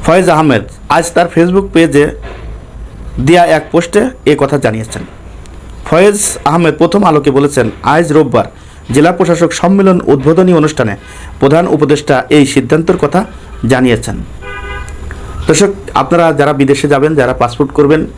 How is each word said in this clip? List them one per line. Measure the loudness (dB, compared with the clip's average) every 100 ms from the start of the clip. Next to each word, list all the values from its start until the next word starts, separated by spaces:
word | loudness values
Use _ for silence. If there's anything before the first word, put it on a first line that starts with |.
| 2
ফয়েজ | 2 4 2
আহমেদ | 2 2 -2 -18 -2 0
আজ | 0 0
তার | 0 2
Facebook | 2 2 0 0
পেজে | 2 2 2 -2 -14 -14 -14 -16 -16 -18 -18 -16 -12 -4 2
দেয়া | 4 4 0
এক | 0
পোস্টে | -2 0 0 0 -2 0
এ | 0
কথা | 0 0 -2
জানিয়েছেন। | -4 -8 -12 -14 -16 -20 -18 -18 -18 -18 -16 -2
ফয়েজ | 2 2 2 -6 -4 -2
আহমেদ | 2 0 2
প্রথম | 0 2 2
আলোকে | 2 2 2
বলেছেন, | 0 0 -2 -2 0
আজ | 0 2 2
রোববার | 2 0 -2 -10 -20 -20 -2 2
জেলা | 2 2
প্রশাসক | 0 2 0 0
সম্মেলন | 0 2 4 2 2
উদ্বোধনী | 2 2 2 4 2
অনুষ্ঠানে | 2 0 -4 -4 -12 -18 -16 -2
প্রধান | 2 2 2 0
উপদেষ্টা | 2 0 0 -2 2 2
এই | 4
সিদ্ধান্তের | 0 0 0 0 0
কথা | 0 -2 -4 -12 -18 -6 0
জানিয়েছেন। | 2 2 0 -2 -10 -10 -14 -14 -12 -12 -12 -12 -12 -12 -12 -12 -6 0
দর্শক, | 2 2 -2 -4 -4
আপনারা | 0 2 2 2
যারা | 0 2
বিদেশে | 2 2 2
যাবেন, | 2 2 2
যারা | 0 0
পাসপোর্ট | -2 -2 -2 2
করবেন | 2 2 -2